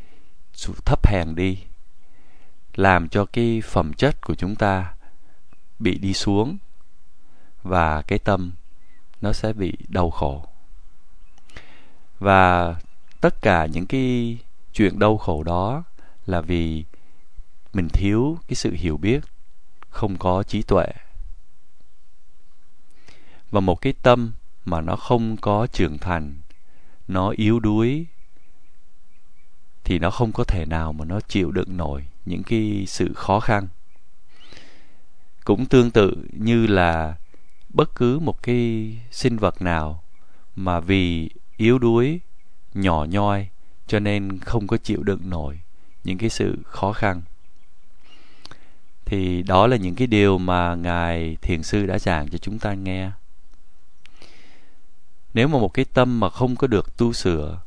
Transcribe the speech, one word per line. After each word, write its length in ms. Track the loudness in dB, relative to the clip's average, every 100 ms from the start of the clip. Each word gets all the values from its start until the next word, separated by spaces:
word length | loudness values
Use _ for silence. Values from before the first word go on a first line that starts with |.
| -8 -6 -8 -8 -8 -6
su-, 180 | -6 -2 2
thấp 220 | 6 6
hèn 280 | 6 2 0
đi, 220 | 0 0 -4 -8 -8 -8 -8 -8 -8 -8 -8 -8 -6 2
làm 340 | 6 6 4
cho 160 | 0 0
cái 360 | 0 2 0 0
phẩm 280 | 0 0
chất 280 | 2 2 2
của 140 | -2 -2
chúng 200 | 0 2
ta 380 | 2 2 0 -4 -6 -8 -8 -8 -8 -8 -8 -2
bị 180 | 0 0
đi 160 | 0
xuống, 440 | 0 2 2 2 -2 -6 -8 -8 -8 -8 -8 -8 -10 -8 -8
và 380 | 0 2 4 2
cái 180 | 0 0
tâm 320 | 2 2 0 -4 -6 -8 -6 -8 -8 -4
nó 120 | 0
sẽ 200 | 2 0
bị 240 | 0 -2 -2 -2
đau 220 | 2 2
khổ. 380 | 2 0 -2 -6 -6 -8 -8 -8 -8 -6 -8 -8 -8 -8 -8 -8 -8 -8 -8 -8 -2
Và 560 | 4 8 8 6 4 0 -6 -6 -6 2
tất 200 | 2 4
cả 240 | 4 4 4
những 200 | 0 0
cái 520 | 0 2 2 0 -4 -6 -8 -6
chuyện 260 | 2 4 6
đau 180 | 4 4
khổ 260 | 2 0
đó 400 | 0 0 0 -2 -4 -8 -8 -6 -2
là 160 | 0
vì 440 | 2 0 2 -2 -4 -8 -8 -8 -8 -8 -8 -8 -4
mình 160 | -2 2
thiếu 480 | 4 4 4 2 0 -2
cái 80 | -2
sự 180 | 0
hiểu 240 | 0 0 2
biết, 220 | 2 2 0 -8 -8 -8 -8 -8 -6
không 280 | -2 -2 0
có 260 | 2 2
trí 180 | 2 0
tuệ. 240 | 4 4 4 -2 -6 -6 -6 -6 -6 -6 -6 -6 -6 -6 -6 -6 -8 -8 -8 -8 -8 -8 -8 -8 -8 -8 -8 -8 -2
Và 80 | 2
một 220 | 2 2
cái 120 | 0 2
tâm 320 | 6 6 4 -2 -6 -6 -2
mà 160 | -2
nó 140 | 0 -2
không 420 | 2 2 2 0
có 300 | 2 2 2
trưởng 300 | 2 2 2
thành, 380 | -2 -2 -2 -4 -6 -8 -8 -8 -8 -8 -2
nó 220 | 0 0
yếu 300 | 2 4 4
đuối, 460 | 4 4 2 2 -4 -8 -8 -8 -8 -6 -8 -8 -8 -8 -8 -8 -8 -8 -8 -8 -8 -4
thì 160 | 0 2
nó 100 | 2
không 220 | 2 0
có 120 | 2
thể 220 | 2 2 2
nào 280 | 0 -2
mà 120 | -2 -2
nó 140 | -2
chịu 320 | 0 0 2
đựng 260 | 0 0 0
nổi 280 | -2 -2 -6 -6 -4
những 180 | -4
cái 420 | 0 0 0 -2 -2
sự 260 | 0 0
khó 260 | 0 2 2
khăn. 280 | 4 2 0 -6 -8 -8 -8 -8 -8 -8 -8 -8 -10 -10 -8 -8 -8 -8 -8 -8
Cũng 220 | 0 2 6
tương 260 | 6 8
tự 360 | 6 4 2 -4
như 340 | -2 2 4 6
là 480 | 6 4 4 0 -4 -8 -8 -8 -8 -4
bất 260 | 2 2 4
cứ 240 | 4 4
một 240 | 0 0
cái 480 | 0 2 2 0 -2 -6 -6
sinh 260 | 0 2 4
vật 240 | 2 2
nào 420 | 0 0 0 -4 -6 -6 -8 -8 -8 -4
mà 240 | 0 0
vì 500 | 2 4 4 0 -2 -6 -8 0
yếu 220 | 4 6
đuối, 400 | 6 4 4 0 -4 -8 -8 -8 -6
nhỏ 320 | 0 2 2 2
nhoi, 380 | 2 2 0 -2 -6 -8 -8 0
cho 120 | 2
nên 400 | 2 0 0 -4
không 280 | 0 0 2
có 100 | 0
chịu 260 | 0 0
đựng 260 | 2 0 0
nổi 300 | -2 -2 -4 -8 -8 -8 -6
những 140 | -4 -2
cái 120 | 0
sự 300 | 0 0 0 -4
khó 280 | -2 -2
khăn. 280 | 0 0 0 -4 -6 -8 -8 -8 -8 -8 -8 -8 -8 -8 -8 -8 -8 -8 -8 -8 -6 -2
Thì 360 | 0 2 0
đó 260 | 4 6 8
là 100 | 6
những 180 | 2 0
cái 120 | 4
điều 300 | 6 8 6
mà 380 | 4 2 2 0
Ngài 640 | 0 0 2 0 -2 -2
Thiền 220 | 0 0
Sư 220 | 2 0 2
đã 140 | 2
giảng 300 | 2 2 0
cho 80 | -2
chúng 220 | -4 -2
ta 140 | -2
nghe. 380 | -2 -2 -2 -4 -6 -8 -8 -8 -8 -8 -8 -8 -8 -10 -10 -8 -8 -8 -8 -8 -8 -8 -8 -8 -8 -4
Nếu 140 | 2 4
mà 120 | 4
một 140 | 2
cái 120 | 2 2
tâm 260 | 4 4 4
mà 100 | 0
không 260 | 2 0 2
có 120 | 2
được 300 | 2 2 2
tu 160 | 0
sửa 480 | 2 2 2 0 -4